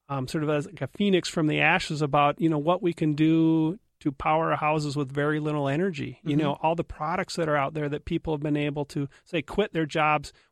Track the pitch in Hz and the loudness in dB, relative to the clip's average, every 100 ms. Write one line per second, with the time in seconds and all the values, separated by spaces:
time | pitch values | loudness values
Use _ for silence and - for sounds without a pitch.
0 | - 139 131 165 151 147 143 - 135 - | -8 -6 -4 -2 0 0 -2 -8 -10 0
1 | 202 180 - 180 156 147 151 180 - 151 | 2 2 2 0 0 4 4 2 0 -2
2 | 147 147 143 143 160 151 151 185 175 160 | 2 4 4 2 0 2 0 0 0 0
3 | 160 147 156 165 160 160 156 196 _ _ | -2 2 4 4 4 4 0 -2 _ _
4 | 151 135 160 156 160 151 151 160 147 143 | -6 -2 0 2 2 0 0 0 -2 -4
5 | 135 143 147 151 151 147 139 147 196 143 | -4 -2 0 0 -2 -2 -2 0 -2 -4
6 | 123 123 - 147 147 143 160 170 - - | -10 -8 -2 0 0 0 -2 -2 -4 -6
7 | 156 185 175 - 156 147 139 156 147 143 | -6 -4 -4 -4 0 0 -2 -4 -4 -6
8 | - 165 160 151 151 147 147 147 139 151 | -4 -4 -4 -4 -2 0 -2 -4 -6 -4
9 | 139 _ - 165 - - 208 165 156 165 | -6 _ -6 -6 -4 -2 -2 0 -2 2
10 | 151 151 139 - _ | 2 2 -2 -20 _